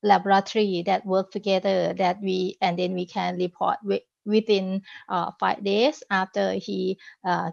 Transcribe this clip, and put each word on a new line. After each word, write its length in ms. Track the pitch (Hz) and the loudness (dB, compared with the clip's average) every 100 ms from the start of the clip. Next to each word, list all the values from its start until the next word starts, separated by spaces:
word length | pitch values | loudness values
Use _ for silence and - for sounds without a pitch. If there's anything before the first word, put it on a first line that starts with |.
laboratory 800 | 208 190 196 196 196 226 208 180 | 4 4 6 4 4 0 0 0
that 220 | 175 185 190 | 0 -2 0
work 240 | 190 190 | 0 0
together, 640 | 202 196 190 196 190 170 180 | -4 0 0 2 0 0 0
that 240 | 185 190 | 0 0
we, 360 | 196 185 180 - | -2 -2 -2 -2
and 160 | 185 175 | -2 0
then 160 | 180 | -2
we 140 | 185 180 | -2 -6
can 320 | 202 180 180 | -4 -4 -2
report 400 | 180 - 190 - | -4 -2 -2 -2
wi-, 180 | 202 196 - _ - | -2 -4 -6 _ 0
within, 560 | 214 220 196 190 190 196 - - | 0 2 2 0 -4 -8 -16 -6
uh, 220 | 185 170 - | -4 -4 -2
five 240 | 190 - | -2 0
days 400 | 196 202 254 302 - | 0 2 2 0 -2
after 440 | 196 190 202 196 | -2 0 -2 -2
he, 440 | 190 - 196 185 190 - - | -2 -4 -4 -4 -4 -10 -8
uh, 280 | 190 170 175 | -2 -2 -2